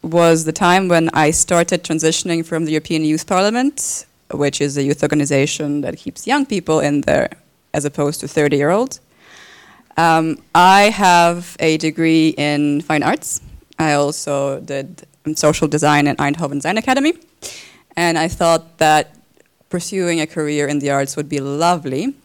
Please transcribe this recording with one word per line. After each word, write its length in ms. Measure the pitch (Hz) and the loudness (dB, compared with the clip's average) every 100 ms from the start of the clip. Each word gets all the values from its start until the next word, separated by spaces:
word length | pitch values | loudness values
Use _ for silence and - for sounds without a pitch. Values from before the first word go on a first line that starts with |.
was 460 | 170 170 170 165 160 | 0 2 4 4 0
the 60 | |
time 360 | 160 180 180 190 | 0 2 4 4
when 220 | 170 165 | 2 2
I 180 | - 151 | 2 2
started 540 | 165 - 170 170 175 | 0 0 0 0 -2
transitioning 640 | - 160 160 160 185 165 160 | -4 -2 0 -2 -4 -4 -4
from 180 | 160 | -4
the 80 | 160 | -2
European 320 | 156 151 160 | -4 -2 -2
Youth 220 | 156 156 - | 0 -2 -2
Parliament, 800 | 185 202 233 269 294 - - - _ _ | 0 0 0 -2 -4 -8 -10 -12 _ _
which 320 | - 143 139 | -2 -2 0
is 160 | 143 139 | -4 -2
a 40 | |
youth 200 | 139 139 | -2 0
organization 800 | 143 147 143 139 151 - 147 147 | 0 0 0 0 0 -2 -4 -4
that 160 | 135 - | -6 -8
keeps 280 | - - - | -12 -12 -4
young 200 | 277 269 | -2 -2
people 340 | 202 170 156 | -4 0 0
in 220 | 151 147 | 2 0
there, 260 | - 147 - - _ _ _ | 0 0 -2 -8 _ _ _
as 100 | 151 | -6
opposed 360 | 143 139 143 165 | -6 -4 -4 -4
to 80 | 151 | -6
thirty-year-olds. 720 | - 147 143 143 190 262 - _ _ _ - - - - _ _ - | -2 0 2 0 0 -2 -8 _ _ _ -20 -20 -20 -20 _ _ 0
Um, 400 | 165 160 160 156 _ | 2 4 0 -6 _
I 300 | 170 180 196 | 4 6 8
have 760 | 208 208 190 175 170 175 175 - | 4 4 4 6 4 2 -8 -2
a 160 | 165 156 | 0 0
degree 520 | 156 151 165 160 160 151 | -2 0 2 4 4 2
in 420 | 147 147 147 143 | -2 0 0 -2
fine 220 | 156 156 | -2 -2
arts. 400 | 147 254 - - - - _ - | 0 -2 -4 -10 -10 -20 _ -4
I 140 | 160 | 0
also 680 | 147 143 143 - 143 139 139 | 2 0 -4 -6 -4 -4 -6
did 460 | - 139 139 - - _ - | -8 -8 -10 -16 -20 _ -10
social 340 | 156 151 156 156 | 0 0 2 -2
design 380 | 151 156 147 143 | 0 2 2 2
at 100 | - | 0
Eindhoven 380 | 143 151 156 | -4 -2 -6
Design 240 | 143 156 202 | -6 -4 -4
Academy. 340 | 226 262 285 349 _ _ - - - _ _ - | -2 0 0 -4 _ _ -18 -18 -20 _ _ -4
And 180 | 170 165 | -2 0
I 100 | 160 | -2
thought 500 | - 170 165 - _ | 0 2 2 0 _
that 360 | 156 151 143 _ _ _ _ _ _ | 4 4 0 _ _ _ _ _ _
pursuing 540 | 180 170 190 175 165 | -8 -6 -4 -2 -2
a 40 | 156 | -2
career 420 | - 151 147 143 | -4 -4 -2 -2
in 100 | 147 | -2
the 100 | 143 | 0
arts 280 | 139 139 - | -2 -2 -6
would 120 | 143 | -6
be 120 | 147 | -6
lovely 720 | 139 143 170 180 143 131 226 277 | -6 0 0 0 -2 -6 -6 -8